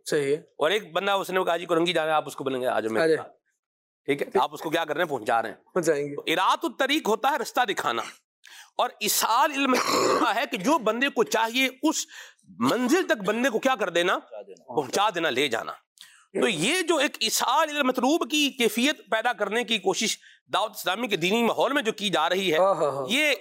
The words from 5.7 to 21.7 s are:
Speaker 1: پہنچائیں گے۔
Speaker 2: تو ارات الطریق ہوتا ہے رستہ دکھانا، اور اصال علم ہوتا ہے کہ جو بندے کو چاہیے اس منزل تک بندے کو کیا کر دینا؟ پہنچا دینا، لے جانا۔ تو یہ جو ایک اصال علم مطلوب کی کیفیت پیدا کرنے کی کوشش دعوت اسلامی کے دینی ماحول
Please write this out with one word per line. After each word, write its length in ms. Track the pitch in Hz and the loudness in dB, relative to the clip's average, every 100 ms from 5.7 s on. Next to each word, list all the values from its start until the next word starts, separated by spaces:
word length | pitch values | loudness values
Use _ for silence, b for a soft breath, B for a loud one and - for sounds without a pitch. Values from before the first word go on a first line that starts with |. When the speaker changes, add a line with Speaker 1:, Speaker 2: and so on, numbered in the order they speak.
Speaker 1:
پہنچائیں 340 | 185 165 147 147 | -2 0 0 -2
گے۔ 60 | |
Speaker 2:
تو 80 | 143 - | -6 -2
ارات 380 | 165 202 269 | 0 2 0
الطریق 440 | 330 - 262 302 226 | -2 -2 0 0 0
ہوتا 220 | 214 269 | 0 0
ہے 60 | 294 | -2
رستہ 240 | - - | -2 -2
دکھانا، 420 | 247 165 147 117 - - _ _ B B B - | -2 -2 -4 -4 -6 -14 _ _ B B B -4
اور 140 | 240 - | -4 -2
اصال 520 | 208 - 214 233 302 | -4 0 2 2 2
علم 220 | 277 277 | 2 0
ہوتا 600 | 247 - - - - - | 2 2 2 2 2 2
ہے 100 | 208 285 | 2 -2
کہ 60 | 233 | -2
جو 220 | 185 320 | 2 2
بندے 300 | 214 226 277 | 2 0 0
کو 160 | 262 | 2
چاہیے 440 | 202 220 226 240 262 - | 2 2 0 0 -2 0
اس 140 | 302 - - B B B - 90 | 0 0 -4 B B B -20 -2
منزل 440 | 127 196 247 339 339 | 0 2 2 2 2
تک 180 | 294 | 0
بندے 260 | 190 220 262 | 0 0 0
کو 80 | 214 | 2
کیا 160 | 262 262 | 0 0
کر 100 | 190 | 0
دینا؟ 300 | 170 180 214 - 107 98 90 - | 0 2 0 -4 -16 -18 -20 -6
پہنچا 420 | 127 127 - 208 | -4 -2 0 0
دینا، 160 | 175 160 | 0 0
لے 180 | 123 143 | 0 0
جانا۔ 240 | 110 78 - _ _ B B B 196 | -2 -6 -12 _ _ B B B -2
تو 80 | 247 | 0
یہ 340 | 170 190 359 | 0 0 0
جو 140 | 339 330 | 0 2
ایک 200 | 277 - | 0 -2
اصال 480 | 220 - - 277 320 | -4 -2 0 2 2
علم 180 | 294 262 | 0 0
مطلوب 440 | 254 247 330 277 | 0 2 2 0
کی 200 | 302 285 | 0 0
کیفیت 600 | - 233 - 262 302 - | 2 0 2 0 -2 -2
پیدا 220 | 220 233 | -2 0
کرنے 320 | 226 208 220 | -2 -2 -2
کی 140 | 214 220 | -2 -2
کوشش 400 | 196 180 220 - b b _ | 0 0 -2 -4 b b _
دعوت 160 | 170 214 | -2 -2
اسلامی 380 | 202 175 196 247 | -4 -4 -2 -2
کے 80 | 196 | -2
دینی 260 | 175 226 | 0 2
ماحول 300 | 226 139 196 | 2 2 2